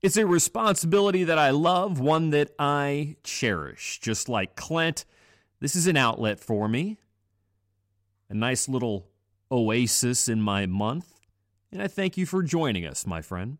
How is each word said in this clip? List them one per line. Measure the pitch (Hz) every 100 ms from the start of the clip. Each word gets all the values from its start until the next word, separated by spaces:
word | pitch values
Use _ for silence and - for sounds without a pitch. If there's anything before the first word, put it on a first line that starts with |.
It's | 190 196
a | 214
responsibility | 175 - - 220 190 165 196 202 185
that | 175 160
I | 143
love, | 139 165 180 196 160
one | 131 160 160
that | 147 147 -
I | 147 143 143 143 147 156
cherish. | - - 123 92 71 - - -
Just | - 110 -
like | 117 95 -
Clint, | - 165 165 - - _ _ _ _ _
this | 143
is | 175 170
an | 156
outlet | 123 117 110 104
for | - 110 107
me, | 117 180 220 _ _ _ _ _ _ _ _ _ _ _ _ _
a |
nice | 101 117 127 -
little | 131 120 101 90 _ _ _ _
oasis | 127 113 113 120 - 123 127 -
in | 113
my | 104 101 98
month, | 95 107 143 - _ _ _ _ _ _
and | 185
I | 196
thank | - 190 185
you | 180
for | 185
joining | 170 165 156 101 82
us, | - -
my | 85
friend. | 78 90 101 147